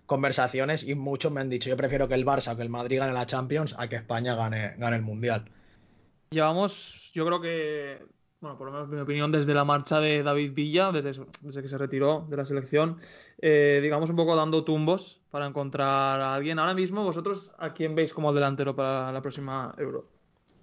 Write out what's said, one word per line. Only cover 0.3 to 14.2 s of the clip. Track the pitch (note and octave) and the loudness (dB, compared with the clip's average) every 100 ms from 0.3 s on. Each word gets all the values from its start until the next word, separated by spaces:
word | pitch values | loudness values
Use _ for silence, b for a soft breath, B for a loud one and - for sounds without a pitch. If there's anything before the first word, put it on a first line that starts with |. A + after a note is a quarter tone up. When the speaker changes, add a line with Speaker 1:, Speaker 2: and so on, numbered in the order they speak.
| B2+ B2+ C3 C3+ D3+ D3 | 2 0 0 -2 -2 -4
Speaker 1:
y | |
muchos | C#3+ C3+ C#3 D#3+ | -6 -4 -2 -2
me | C#3+ | -2
han | C3+ | -4
dicho, | B2 B2+ | -4 -2
"Yo | B2+ | -2
prefiero | C3+ C#3 C3 | 0 0 0
que | B2+ | 2
el | B2+ | 2
Barça | C#3 B2 | 0 0
o | A#2 | -4
que | |
el | A#2 | -6
Madrid | A#2+ B2 C3 | -6 -2 -2
gane | C3+ | 0
la | B2+ A#2+ | -2 -2
Champions | C3+ C3 C#3+ D#3 - | -4 -2 -2 -2 -6
a | A#2+ | -8
que | A#2 | -6
España | A2+ A#2 B2 A#2 | -4 -4 -2 -2
gane, | A2+ A2 G#2 - | -2 -2 -4 -4
gane | A#2+ A#2 | -2 -2
el | |
Mundial". | A2 G#2+ A#2+ A2 A2 b b b b b b _ _ | -2 -4 -2 -2 -4 b b b b b b _ _
Speaker 2:
Llevamos, | D#3 D#3 E3+ G3 - - - - E3 | 0 2 2 0 -2 -14 -18 -10 -4
yo | D#3+ | 0
creo | F3 | 0
que, | E3+ E3 D#3 D3+ C#3+ C#3 - _ _ _ | -2 -4 -4 -4 -8 -12 -18 _ _ _
bueno, | D3+ C3+ | -14 -12
por | C3+ | -10
lo | |
menos | C#3+ C#3+ | -10 -8
mi | D3 | -6
opinión, | C#3+ D3 D3 | -2 0 2
desde | D#3 C#3+ | 2 4
la | D3 | 4
marcha | C#3+ C#3+ C3+ D#3 | 4 2 2 2
de | D3+ D3+ | 4 2
David | C#3+ D3 C#3+ | 2 0 0
Villa, | C3+ D3+ D#3+ F#3+ | -2 0 2 2
desde | D#3+ C#3 | 0 -2
su, | C3+ C3 - | -6 -12 -16
desde | C#3+ C#3 | -14 -10
que | C3+ | -8
se | C3+ | -4
retiró | C#3 C3+ C#3 D#3 D#3+ | -2 2 4 2 -2
de | D3 | -6
la | C#3 | -2
selección, | C#3 B2+ D3 D#3+ E3 B B B - | -4 0 2 2 0 B B B -2
eh, | D#3+ D3+ C#3+ C#3+ | 4 8 8 6
digamos, | D3 D3 D#3+ | 4 2 2
un | |
poco | E3+ | 2